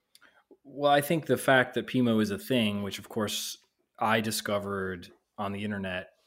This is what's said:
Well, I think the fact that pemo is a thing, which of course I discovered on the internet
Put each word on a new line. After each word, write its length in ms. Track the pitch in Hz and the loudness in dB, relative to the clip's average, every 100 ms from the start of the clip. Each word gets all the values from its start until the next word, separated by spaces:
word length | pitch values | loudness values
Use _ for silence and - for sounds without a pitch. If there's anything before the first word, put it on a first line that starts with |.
| _ _ _ _ _ - | _ _ _ _ _ -20
Well, 280 | 135 139 143 | -18 0 4
I 100 | 143 | 4
think 260 | 143 170 - | 4 0 2
the 100 | 123 | 0
fact 380 | - 131 127 | 6 6 4
that 120 | - 107 | -2 -2
pemo 340 | 131 123 110 | 0 2 2
is 80 | 104 | 2
a 80 | 98 | -2
thing, 440 | - 127 107 101 | -2 0 0 -2
which 160 | 101 - | -6 -8
of 100 | 104 | -8
course 500 | - 104 - - - _ _ _ - | -4 -4 -4 -8 -12 _ _ _ -4
I 220 | 113 113 | 2 2
discovered 880 | 110 107 - 101 98 98 95 92 85 - _ - | 0 -4 -2 -4 -2 -4 -4 -8 -12 -20 _ -8
on 140 | 101 | -6
the 120 | 101 | -6
internet 460 | 104 104 95 92 95 _ | -6 -6 -6 -6 -10 _